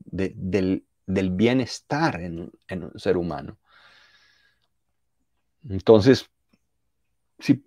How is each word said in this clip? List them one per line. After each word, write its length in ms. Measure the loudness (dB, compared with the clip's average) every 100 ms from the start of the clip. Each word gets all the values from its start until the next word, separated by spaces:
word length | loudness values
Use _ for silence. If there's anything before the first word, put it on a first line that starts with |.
de, 280 | -12 -6 -6
del, 500 | -6 -4 0 0 -2 -6 _ -6
del 240 | -2 -2
bienestar 920 | 0 2 0 -2 -10 -8 -4 -2 -4
en, 300 | -8 -12 -14 -18 -12
en 160 | -12
un 160 | -12 -6
ser 180 | -2 -2
humano. 400 | -2 -8 -12 -18 _ _ -20 _ _ _ _ _ _ _ _ _ _ _ _ _ _ _ _ _ -10
Entonces, 580 | -2 6 6 8 4 2 _ _ _ _ _ _ _ _ _ _ _
si, 260 | 0 0